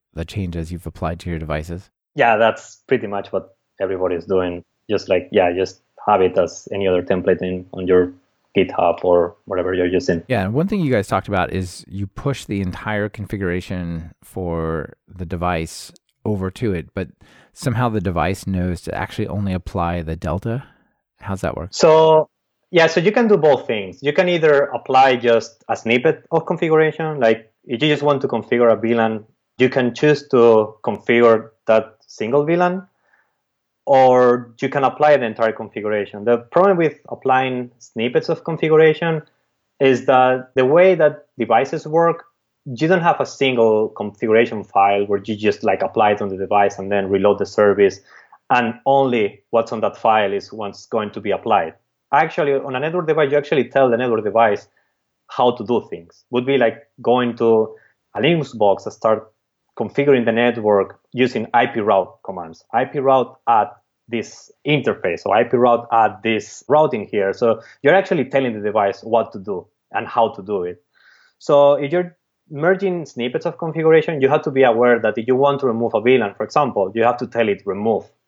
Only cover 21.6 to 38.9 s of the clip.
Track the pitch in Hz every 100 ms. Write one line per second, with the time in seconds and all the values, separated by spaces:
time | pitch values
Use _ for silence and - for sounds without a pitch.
21.6 | 90 - 170 160 160 156 151 _ _ _
22.6 | _ 175 160 170 175 214 226 196 151 127
23.6 | - 113 95 92 139 147 180 175 156 143
24.6 | 139 120 - 131 135 127 120 113 113 -
25.6 | - 117 113 123 156 156 - 165 - 170
26.6 | 165 156 156 151 160 151 113 113 - _
27.6 | - 117 151 143 147 139 131 117 - 120
28.6 | 120 110 113 117 113 110 110 _ _ -
29.6 | 127 131 123 120 147 147 - 127 117 110
30.6 | 107 - - 101 - 120 117 110 113 _
31.6 | - 110 - _ _ - 113 143 147 175
32.6 | 180 185 190 _ _ _ _ _ _ _
33.6 | _ _ - 135 131 127 127 123 120 -
34.6 | 135 143 143 - 151 143 117 110 113 110
35.6 | 107 107 104 104 98 104 107 120 117 170
36.6 | 196 180 160 - - 117 135 131 131 127
37.6 | 123 _ - 113 117 151 156 165 - 160
38.6 | 160 156 160